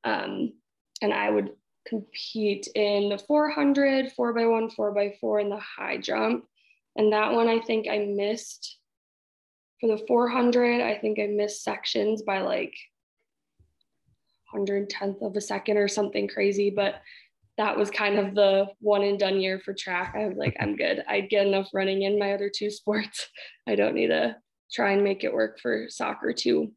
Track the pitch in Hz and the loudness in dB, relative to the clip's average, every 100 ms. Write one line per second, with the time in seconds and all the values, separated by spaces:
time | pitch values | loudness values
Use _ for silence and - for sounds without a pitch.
0 | 117 110 95 101 247 - _ _ _ - | -2 -2 -2 -4 -6 -6 _ _ _ -4
1 | 208 208 208 214 202 - _ _ - 226 | -2 0 2 0 -2 -8 _ _ -8 -8
2 | 202 - - 220 208 202 - - 208 202 | -8 -14 -10 -2 -2 -2 -4 -2 0 2
3 | 202 202 - 302 302 302 285 277 277 269 | 0 -2 0 2 2 2 2 4 4 2
4 | 262 - 240 233 226 226 220 220 208 208 | 0 -2 -2 2 2 2 0 -2 -2 0
5 | 202 202 226 214 202 208 208 - 196 - | -2 -2 -2 0 0 -4 -10 -10 -6 -6
6 | - 220 220 240 - _ _ _ _ - | -2 0 0 0 -4 _ _ _ _ 0
7 | 214 214 220 233 233 226 226 220 214 214 | 2 4 2 4 4 2 0 -2 0 -2
8 | 208 202 202 226 - - - - _ _ | -2 -2 -2 -4 -8 -16 -16 -18 _ _
9 | _ _ _ _ _ _ _ _ 233 214 | _ _ _ _ _ _ _ _ 0 0
10 | 220 240 240 240 240 247 240 240 240 208 | 2 2 4 2 4 4 4 2 0 -2
11 | 220 214 208 208 208 208 - 208 - 233 | -2 -2 0 0 -2 -4 -6 -6 -2 0
12 | 208 220 214 190 190 - - - - _ | 0 0 -2 -2 0 -2 -4 -10 -20 _
13 | _ _ _ _ _ _ _ _ _ _ | _ _ _ _ _ _ _ _ _ _
14 | _ _ _ _ _ - 196 202 202 - | _ _ _ _ _ -4 -2 -2 -4 -6
15 | 202 196 214 196 208 202 196 208 202 214 | -6 -4 -6 -6 -6 -6 0 2 2 0
16 | 202 208 202 - 196 196 202 196 196 - | -2 0 -4 0 2 2 0 2 0 -2
17 | - - _ _ _ - 214 - 202 - | -14 -20 _ _ _ -2 -2 0 0 0
18 | 208 202 196 196 202 196 196 - 214 202 | 0 2 0 4 6 6 2 -2 2 4
19 | 202 202 190 196 190 190 196 190 - 180 | 2 2 2 2 0 -2 -6 -10 -6 -4
20 | 190 - 214 196 - - 208 - 170 196 | -4 -4 -4 -2 -4 -2 -4 0 0 -2
21 | - 202 196 208 202 196 196 196 190 196 | 0 -2 2 2 4 2 0 -2 0 0
22 | 196 208 202 196 202 - 208 208 - 214 | 2 2 0 0 -2 -4 -6 -4 -2 -2
23 | 214 - - - - - - 202 208 - | -2 -10 -14 -14 -20 -14 -2 2 2 2
24 | - 156 - 220 _ _ _ - 202 196 | 2 2 0 -2 _ _ _ -2 2 4
25 | 202 196 - - 220 - 240 233 233 - | 2 0 -2 0 -2 -2 -4 -2 -4 -6
26 | - - - 233 247 - 226 | -6 -4 -4 -2 2 2 0